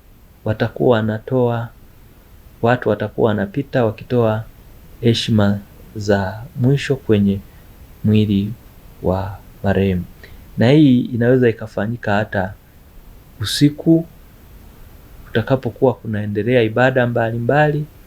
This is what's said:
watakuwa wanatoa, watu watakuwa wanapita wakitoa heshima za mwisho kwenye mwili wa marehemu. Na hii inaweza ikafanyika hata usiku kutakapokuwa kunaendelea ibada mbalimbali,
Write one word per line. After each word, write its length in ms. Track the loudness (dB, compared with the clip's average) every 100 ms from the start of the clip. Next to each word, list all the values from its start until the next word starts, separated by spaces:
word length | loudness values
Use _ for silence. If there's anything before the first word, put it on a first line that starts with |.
| -20 -20 -20 -10
watakuwa 520 | -6 -2 -4 0 2 2
wanatoa, 720 | 0 -4 -4 0 0 -2 -6 -14 -20 -20 -20 -20 -20 -20 -20 -4
watu 260 | 0 0 0
watakuwa 400 | -2 -2 -2 0
wanapita 560 | 0 -4 -6 -4 -2
wakitoa 600 | -2 -4 -4 0 0 -2 -8 -16 -20 -20 -20 -4
heshima 580 | 0 0 0 2 2 0 -6 -20 -18 -8
za 460 | -2 0 -2 -8 -12 -2
mwisho 400 | 0 0 -2 -4
kwenye 440 | 0 2 2 -2 -6 -20 -20 -20 -20 -6
mwili 480 | 0 2 2 0 -2 -8 -18 -20 -20 -8
wa 360 | -2 -2 -4 -12 -20 -8
marehemu. 400 | -2 0 2 0 -4 -14 -20 -20 -10 0
Na 120 | 4
hii 300 | 6 6 4
inaweza 480 | 0 0 2 4 2
ikafanyika 640 | 0 -6 -6 -4 -4 -2
hata 400 | -2 -2 -4 -6 -8 -20 -20 -20 -20 -20 -20 -20 -12
usiku 640 | -8 0 0 2 2 2 0 -14 -20 -20 -20 -20 -20 -20 -20 -20 -20 -20
kutakapokuwa 680 | -8 -4 -2 -2 -4 -2 0
kunaendelea 680 | 0 -6 -6 -4 -4 0 2
ibada 440 | 2 2 2 2 0
mbalimbali, 800 | 0 -2 -2 0 2 2 0 -6 -14